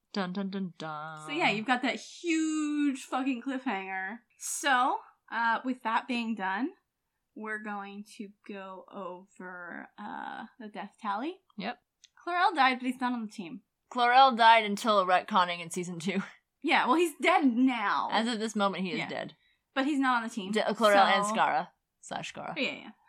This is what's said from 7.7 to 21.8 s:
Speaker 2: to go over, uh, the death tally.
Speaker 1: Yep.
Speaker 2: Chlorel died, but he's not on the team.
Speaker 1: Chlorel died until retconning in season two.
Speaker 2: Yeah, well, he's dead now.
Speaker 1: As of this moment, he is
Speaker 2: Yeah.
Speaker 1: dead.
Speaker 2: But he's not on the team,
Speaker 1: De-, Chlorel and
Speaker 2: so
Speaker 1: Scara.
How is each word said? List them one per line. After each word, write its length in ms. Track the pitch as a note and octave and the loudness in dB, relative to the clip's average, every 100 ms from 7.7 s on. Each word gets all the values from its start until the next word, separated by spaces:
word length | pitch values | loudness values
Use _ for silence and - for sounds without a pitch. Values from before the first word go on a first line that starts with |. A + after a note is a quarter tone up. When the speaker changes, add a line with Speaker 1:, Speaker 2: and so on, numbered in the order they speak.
| G#3 G3 G3+ G#3 - | -10 -10 -14 -16 -14
Speaker 2:
to 120 | G3+ _ - | -16 _ -16
go 380 | G3+ F#3+ F#3+ - | -14 -12 -16 -14
over, 960 | G3 F3+ F3+ F#3+ - F#3 F3+ F3 - C2+ - | -12 -12 -12 -18 -16 -14 -12 -12 -12 -14 -14
uh, 460 | G#3 - - - A#3 - | -12 -10 -10 -12 -14 -16
the 80 | G#3+ | -16
death 280 | G#3 G3+ _ | -14 -14 _
tally. 360 | G#3+ G3+ D4 F#4 _ - | -6 -6 -6 -10 _ -10
Speaker 1:
Yep. 200 | F3+ - _ _ _ _ - | -10 -10 _ _ _ _ -4
Speaker 2:
Chlorel 260 | F4 G4 D#4 | 2 2 4
died, 220 | A#3+ B3 | 2 2
but 60 | B3 | -4
he's 140 | B3+ | -4
not 120 | B3 | -4
on 100 | B3 | -4
the 80 | G#3+ | -8
team. 300 | - E3 G3+ _ _ - | -12 -12 -14 _ _ -8
Speaker 1:
Chlorel 420 | B3 A#3+ B3+ C4+ A#3 | 0 6 8 8 8
died 280 | A3+ A3+ | 8 8
until 420 | G#3+ G3+ A#3+ G#3 F#3 | 6 -2 2 4 4
retconning 540 | F3+ - G#3 F3 F3 | 2 4 2 2 0
in 80 | E3 | -6
season 300 | F#3 F3 E3+ | -8 -6 -6
two. 220 | E3 F#3 - - _ _ | -2 -2 -4 -12 _ _
Speaker 2:
Yeah, 260 | D4 A#3 G#3+ | 2 2 4
well, 100 | D#4 | 2
he's 180 | F4 - | 2 0
dead 220 | E4+ F4+ C#4 A3+ | 2 4 4 4
now. 520 | C4 A#3 G3+ D3 A2+ | 4 2 0 0 0
Speaker 1:
As 160 | G3 A3+ | 0 0
of 140 | A3+ | -2
this 160 | A3 G#3 | -2 0
moment, 260 | G3+ F3 | 0 0
he 80 | F#3+ | -4
is 80 | D#3 | -4
Speaker 2:
Yeah. 100 | - | -6
Speaker 1:
dead. 260 | B2+ - - _ _ _ C4+ | -8 -10 -14 _ _ _ -2
Speaker 2:
But 80 | |
he's 160 | C4+ C#4+ | 0 2
not 160 | C4+ A#3+ | 2 0
on 60 | |
the 40 | A3+ | -2
team, 160 | A3+ F#3+ | -8 -2
Speaker 1:
De-, 120 | G#3+ - | 0 0
Chlorel 220 | A3 G#3+ G3+ F#3 | 4 6 6 6
and 180 | G3 | 4
Speaker 2:
so 80 | G#3 | 2
Speaker 1:
Scara. 340 | A3 D3+ D3 F#3 _ | 0 2 0 -4 _